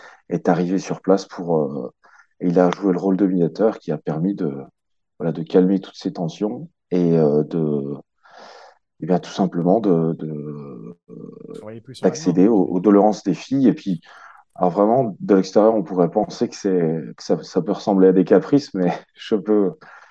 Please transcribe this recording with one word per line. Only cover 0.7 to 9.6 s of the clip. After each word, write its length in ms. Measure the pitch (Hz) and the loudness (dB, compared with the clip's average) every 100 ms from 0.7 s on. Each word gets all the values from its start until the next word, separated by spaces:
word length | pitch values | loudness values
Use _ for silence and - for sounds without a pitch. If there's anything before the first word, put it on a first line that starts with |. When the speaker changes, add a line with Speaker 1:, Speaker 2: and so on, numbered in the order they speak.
| 95 | -4
Speaker 1:
sur 220 | - 85 | -4 -8
place 240 | - 98 - | 0 0 0
pour, 320 | - 85 80 | -12 -4 -2
euh, 340 | 69 71 62 - _ _ _ _ | -2 -6 -12 -16 _ _ _ _
et 80 | 90 | 0
il 100 | 87 | 2
a 120 | 90 | 2
joué 220 | 87 98 | 2 -2
le 60 | 87 | 0
rôle 180 | 98 95 | 0 0
de 100 | 98 | 0
médiateur 520 | 92 80 - 110 107 | 2 -2 0 -2 -2
qui 140 | - | -8
a 60 | 78 | -8
permis 360 | - 78 90 | -6 -4 -4
de, 180 | 101 85 69 67 _ _ _ _ _ | -2 -6 -6 -14 _ _ _ _ _
voilà, 140 | 82 | -6
de 100 | 78 | -6
calmer 380 | 82 98 92 98 | 0 2 4 2
toutes 160 | - - | -4 -10
ces 160 | 98 | -10
tensions 560 | 82 85 - 104 123 170 _ _ | -6 -8 -4 -6 -6 -14 _ _
et, 280 | - - 160 | 0 2 4
euh, 260 | 107 - | 4 2
de, 500 | 76 85 78 73 69 71 - _ _ - - - - _ _ _ | 0 -2 -2 -2 -6 -10 -14 _ _ -20 -20 -20 -20 _ _ _
eh 60 | 80 | -4
bien, 120 | 90 | -4
tout 120 | - | -4
simplement 500 | - 95 85 | -4 -4 0